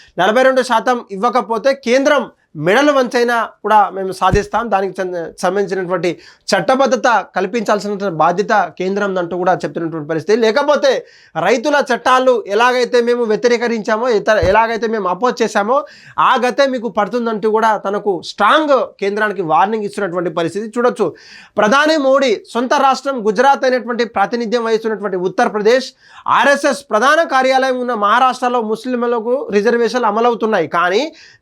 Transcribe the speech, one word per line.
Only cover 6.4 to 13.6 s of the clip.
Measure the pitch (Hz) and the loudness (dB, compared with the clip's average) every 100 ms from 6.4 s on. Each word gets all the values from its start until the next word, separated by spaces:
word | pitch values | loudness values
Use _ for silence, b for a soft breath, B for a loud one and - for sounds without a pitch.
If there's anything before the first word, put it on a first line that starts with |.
| - | -2
చట్టబద్ధత | 196 202 262 262 247 247 214 - 180 | -2 2 2 2 2 2 0 -2 -4
కల్పించాల్సిన | 190 233 214 208 208 196 196 | -4 -4 0 -2 -2 -6 -6
బాధ్యత | 156 165 175 196 214 170 - | 0 0 2 0 0 -2 -4
కేంద్రం | 185 202 202 185 | -4 -2 -2 -2
అంటూ | 170 180 | -4 -2
కూడా | 180 | 0
చెప్తున్నటువంటి | 170 165 160 165 160 147 | 0 -2 -6 -6 -8 -6
పరిస్థితి. | 160 160 233 | -6 0 2
లేకపోతే | 220 220 285 285 277 196 b b b 160 | 2 0 0 2 2 0 b b b -4
రైతుల | 175 247 294 285 254 | 0 0 2 0 0
చట్టాలు | 233 269 254 262 233 190 | -2 2 2 2 0 -2
ఎలాగైతే | 208 247 247 240 240 | 2 2 2 0 0
మేము | 233 240 | 0 0
వ్యతిరేకరించామో, | 226 214 240 233 | 0 0 2 0